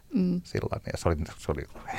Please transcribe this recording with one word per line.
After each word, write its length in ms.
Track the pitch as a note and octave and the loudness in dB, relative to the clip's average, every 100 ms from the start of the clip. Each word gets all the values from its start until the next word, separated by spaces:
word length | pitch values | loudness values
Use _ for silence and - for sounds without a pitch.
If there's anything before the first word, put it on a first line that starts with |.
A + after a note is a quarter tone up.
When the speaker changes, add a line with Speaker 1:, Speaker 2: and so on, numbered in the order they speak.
| - | -2
Speaker 1:
Mm. 260 | C4 F3+ F3+ | 2 4 2
Speaker 2:
Sillain, 380 | - G#2 - - - | 0 -2 0 -2 -4
ja 120 | - | 0
se 100 | - | 4
oli, 80 | D2+ D2+ - | 4 0 -4
se 140 | - | -2
oli 100 | D2 - - - | -2 -2 -10 -6